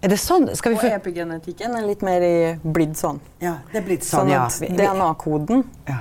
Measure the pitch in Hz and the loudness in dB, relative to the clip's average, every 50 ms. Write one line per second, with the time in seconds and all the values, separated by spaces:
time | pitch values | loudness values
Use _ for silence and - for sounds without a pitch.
0 | - 190 202 208 - - 339 370 285 - 87 - - 240 233 214 226 233 220 196 | 2 2 2 2 2 2 4 4 4 4 0 -2 0 0 2 2 2 2 0 0
1 | 190 190 170 170 170 170 165 165 165 175 170 - 202 233 240 233 220 202 202 202 | -4 -6 -6 -6 -6 -6 -6 -8 -8 -12 -12 -8 -6 -4 -4 -2 -2 -2 -2 -2
2 | - 190 180 180 175 175 170 170 165 165 165 160 - 165 156 165 160 151 156 - | 0 0 2 2 4 4 4 4 2 2 0 -4 -4 -2 0 2 0 0 0 -4
3 | - 165 143 143 - - - - 170 175 170 147 127 - - 220 190 185 185 - | -4 -4 -4 -4 -12 -18 -16 -6 -6 -6 -6 -6 -10 -8 -6 -6 -2 -2 -2 -2
4 | - - - 147 - - 139 131 127 117 - - 156 - 180 175 202 196 196 190 | -2 -2 0 2 2 4 4 2 2 0 -2 -4 -4 -4 0 2 2 2 2 2
5 | 190 165 160 - - 160 151 151 151 151 226 262 254 - - - - - 135 120 | 0 0 0 -2 -2 -2 -2 -2 0 2 2 2 0 0 -6 -16 -8 -6 -6 -6